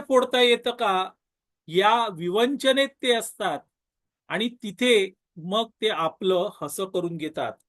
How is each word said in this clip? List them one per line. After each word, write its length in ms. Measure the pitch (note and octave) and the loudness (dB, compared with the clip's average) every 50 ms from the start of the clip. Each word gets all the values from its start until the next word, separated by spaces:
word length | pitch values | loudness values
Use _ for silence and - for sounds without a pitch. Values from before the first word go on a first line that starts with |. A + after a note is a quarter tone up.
| C#4+ - | 4 2
फोडता 340 | C4+ B3+ B3 B3 - B3+ | 2 2 2 2 2 2
येतं 300 | B3 B3 A#3+ A#3+ A#3+ A#3+ | 4 4 4 2 0 -2
का, 380 | A#3+ A#3+ A#3 G#3 F#3+ F#3 F#3 F#3+ - _ _ _ _ _ _ _ _ _ _ - | -4 -2 0 0 0 0 -2 -4 -8 _ _ _ _ _ _ _ _ _ _ -4
या 400 | D#3 F3+ G3 G#3 A3+ A#3 A#3 A3 F#3+ | 0 2 4 4 4 4 2 -2 -4
विवंचनेत 760 | D#3+ F3 F3 F3+ G#3 A#3 B3 C#4+ C4 - C4 C4 C4+ C#4 C4+ - _ - | -6 -4 -2 0 2 2 2 0 0 2 2 2 4 2 0 -2 _ 0
ते 100 | B3+ A#3+ | 0 0
असतात 460 | A3+ A3 - - - G#3 F#3 D#3 C#3+ - _ _ _ _ _ _ _ _ _ _ _ _ - | 0 -2 -4 -6 -6 -4 -4 -4 -4 -8 _ _ _ _ _ _ _ _ _ _ _ _ -8
आणि 220 | D3+ F3 A3 A#3+ A#3 - - | -4 -4 -4 -4 -4 -8 -10
तिथे 500 | G#3+ F#3+ - B3 B3 A#3+ G#3+ F#3+ F#3+ F#3 _ _ _ _ - | -12 -6 -2 2 4 4 4 2 0 -4 _ _ _ _ -14
मग 320 | D#3 F3 F#3+ A3 A#3 A3+ _ _ | -8 -4 -2 -2 -2 -4 _ _
ते 80 | - G#3+ | -4 -2
आपलं 600 | G3+ D#3 E3 D#3+ - - A3 F#3 F#3 F3+ F3+ G#3 - - | -2 -2 -2 -4 -4 -2 -2 0 0 2 0 -2 -4 -8
हसं 240 | D#3+ C#3+ - - G3 | -10 -10 -8 -8 -8
करून 320 | F#3+ - F#3 F3 F3 E3 E3 | -6 -4 -4 -4 -4 -6 -8
घेतात. 360 | D3+ D#3 D3+ - C3+ A2+ G#2+ - _ | -8 -8 -6 -6 -6 -6 -8 -10 _